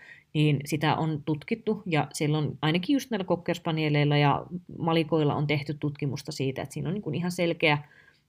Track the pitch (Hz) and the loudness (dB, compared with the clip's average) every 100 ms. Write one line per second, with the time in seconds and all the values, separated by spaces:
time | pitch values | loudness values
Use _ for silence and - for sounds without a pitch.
0 | - - _ 156 151 139 143 151 156 - | -20 -20 _ 2 2 2 0 -2 0 2
1 | 160 151 160 147 - 226 214 214 185 151 | 0 -2 -2 -4 -2 -4 -2 -4 0 0
2 | - - 147 151 143 - 156 175 180 277 | 0 -2 0 0 0 -2 0 0 2 -2
3 | - 208 190 175 - 170 170 160 151 147 | 0 -4 -2 -2 -2 -4 -2 0 2 4
4 | 147 147 143 - - 180 - - 165 165 | 4 4 4 2 -2 -12 -12 -4 0 2
5 | 156 160 147 110 147 147 147 147 151 143 | 2 2 2 2 0 0 -2 -4 -4 -4
6 | 143 127 - - 135 - - 151 147 202 | -4 -4 -8 -4 -4 -4 -8 -6 -4 -4
7 | 160 180 180 180 170 165 160 143 - - | -4 -4 -4 0 -2 2 2 2 -2 -20
8 | - _ | -20 _